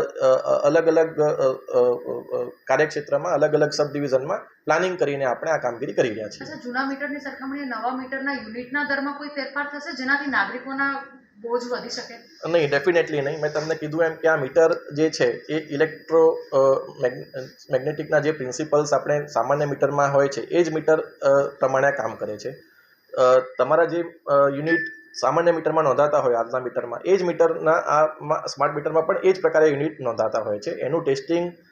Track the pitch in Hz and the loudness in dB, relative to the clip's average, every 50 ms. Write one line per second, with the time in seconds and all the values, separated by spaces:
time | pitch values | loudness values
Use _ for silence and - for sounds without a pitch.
0 | 139 - - - 135 131 131 - - 139 135 135 - 147 151 165 - 160 160 160 | 4 0 -2 0 2 4 4 2 2 0 0 2 2 4 4 4 4 4 4 4
1 | 160 160 156 147 151 151 143 143 139 131 131 - - - - 127 123 123 120 120 | 2 2 2 0 0 2 2 2 0 0 0 -2 -6 -2 2 2 4 2 2 -2
2 | - 127 123 120 127 - 127 123 123 123 - _ - - 131 135 156 147 - - | -4 -8 -8 -8 -8 -6 -6 -6 -6 -6 -10 _ -4 0 2 2 2 0 0 -6
3 | 147 - 143 143 156 180 165 143 151 151 151 147 156 147 - - 151 143 135 147 | -4 -2 -2 -2 0 0 0 2 2 4 4 2 2 2 0 -2 -2 -2 -2 -4
4 | 143 135 127 127 135 156 196 240 - - _ _ - 151 156 165 180 185 180 165 | -2 0 0 0 0 0 -6 -6 -8 -12 _ _ -2 0 2 2 2 0 0 -2
5 | 160 143 143 139 135 127 117 - 147 160 156 139 - 123 120 113 135 147 202 185 | -2 -2 -2 -2 0 -2 -2 -2 -2 -2 -2 -2 -2 -4 -4 -4 -8 -4 0 0
6 | 143 117 104 110 107 104 - - - - 302 262 240 247 240 262 269 269 277 269 | 0 0 -2 -6 -8 -10 -10 -12 -14 -14 -14 -12 -12 -8 -6 -4 -4 -4 -6 -8
7 | 285 302 294 285 - 277 254 - 262 269 277 285 285 254 240 220 226 247 262 262 | -8 -8 -10 -10 -12 -14 -14 -12 -12 -10 -10 -10 -10 -10 -8 -6 -6 -6 -6 -6
8 | 262 254 269 269 262 277 269 247 214 214 220 247 247 - 262 294 294 - 277 277 | -8 -8 -8 -8 -6 -6 -8 -8 -10 -12 -12 -12 -12 -8 -6 -6 -4 -4 -4 -4
9 | 269 285 285 285 294 285 - 285 262 - - 285 285 285 294 285 294 339 285 254 | -4 -6 -8 -10 -12 -12 -10 -10 -10 -8 -6 -8 -8 -8 -8 -12 -12 -12 -10 -6
10 | 262 262 277 277 294 277 247 202 196 190 226 247 247 269 269 269 277 277 277 254 | -2 -2 -2 -2 -2 -2 -2 -2 -2 -2 -6 -10 -10 -8 -6 -4 -4 -4 -4 -6
11 | - - - - _ _ _ - - 233 240 247 240 247 247 202 175 - - 247 | -10 -14 -20 -20 _ _ _ -12 -8 -4 -4 -4 -4 -4 -6 -6 -8 -8 -10 -12
12 | - - - - - - - - - 156 170 170 151 139 143 139 - 185 170 170 | -12 -14 -16 -20 -20 -20 -18 -10 -4 0 2 2 2 2 2 2 2 4 4 4
13 | 156 160 156 143 139 143 156 156 147 151 151 156 151 156 160 160 151 147 147 165 | 2 2 0 -2 -2 -2 -2 -2 -4 -2 -2 -2 -2 -2 -4 -4 -4 -4 0 0
14 | 165 160 160 - - 160 160 151 139 131 - 170 165 165 170 170 - - 151 143 | 0 0 0 0 2 2 2 2 0 2 4 4 6 6 4 0 -6 -6 -2 0
15 | 156 160 151 - 139 120 113 - - - 151 160 156 - 147 143 156 151 - - | 0 0 2 2 0 0 0 -2 -6 -6 -6 -6 -4 -4 0 0 0 0 -2 -10
16 | - - 160 165 160 160 165 - - - - 135 135 135 135 160 - - - 143 | -4 2 4 6 6 6 4 2 -4 0 2 4 6 6 4 2 0 -8 -8 -4
17 | 131 123 131 147 - - - 135 131 139 - - - - 147 127 135 151 147 151 | -2 -2 -2 -4 -14 -14 -12 -14 -14 -14 -16 -18 -8 -2 -2 -2 -2 -2 -6 -6
18 | 151 151 160 147 139 151 156 - 131 127 123 - 156 151 151 147 147 - 143 131 | -4 0 0 2 2 2 -2 -2 -4 -8 -6 -6 -2 0 2 2 2 2 0 0
19 | - 143 147 147 147 147 - 123 113 135 143 147 147 147 143 143 143 139 143 143 | 0 0 -2 -2 -2 -2 -2 -2 0 0 0 0 0 -2 0 0 0 0 2 2
20 | 143 139 139 139 143 139 - - 117 - 151 170 175 160 156 156 147 156 156 160 | 0 2 4 2 2 2 0 -4 -6 -2 0 0 0 0 0 -2 2 2 2 2
21 | - - - - - 139 139 139 139 139 - - 139 131 131 131 139 139 139 - | 0 -6 -8 -2 2 4 4 4 2 0 -2 -2 0 2 2 2 2 2 2 0
22 | 110 113 107 104 104 104 107 101 - 123 - - - _ _ _ _ _ _ _ | -4 -6 -6 -6 -8 -8 -8 -8 -10 -12 -12 -14 -20 _ _ _ _ _ _ _
23 | _ - - 131 131 127 131 131 127 - - - 127 131 151 160 170 151 160 175 | _ -6 0 2 4 6 6 4 4 0 -2 0 2 4 4 4 4 2 0 -4
24 | 170 170 - _ - - 143 139 143 139 139 139 147 160 170 175 - - - - | -4 -6 -10 _ -2 2 4 4 4 4 2 0 0 0 0 0 0 -4 -10 -16
25 | - - - - 120 131 143 165 170 170 165 160 160 156 156 160 156 139 123 127 | -20 -18 -8 -2 0 2 2 4 4 2 2 2 0 0 2 2 2 2 4 4
26 | 147 151 151 143 131 127 120 117 117 117 123 127 123 123 - 127 120 120 120 - | 2 4 4 2 2 2 2 0 0 -2 -4 -4 -4 -4 -6 -6 -6 -6 -8 -4
27 | - 170 190 190 180 175 - - 165 165 165 160 160 156 160 - - - 147 151 | 0 2 2 2 2 0 2 2 2 2 2 2 2 2 2 2 2 2 4 4
28 | 156 156 - - 147 147 156 170 - 131 - 139 139 147 151 151 147 156 156 160 | 4 2 0 -4 -4 -2 -2 -2 -4 -6 -4 -2 -2 -2 -2 -2 -4 0 0 0
29 | - - 196 - - 190 190 185 - - - 156 156 160 143 139 147 160 - - | 2 2 0 2 4 2 2 4 2 2 4 6 4 4 4 2 -2 -4 -4 -4
30 | 131 120 113 107 110 107 117 117 107 113 104 - - 165 - - - 131 156 170 | -4 -4 -2 0 -2 0 0 -2 -2 -2 -4 -4 -4 -6 -6 -6 -4 -2 -2 -2
31 | - 143 135 135 - - 165 170 175 175 175 - _ _ | 0 0 -2 -2 -2 -2 -2 -2 -2 -4 -8 -12 _ _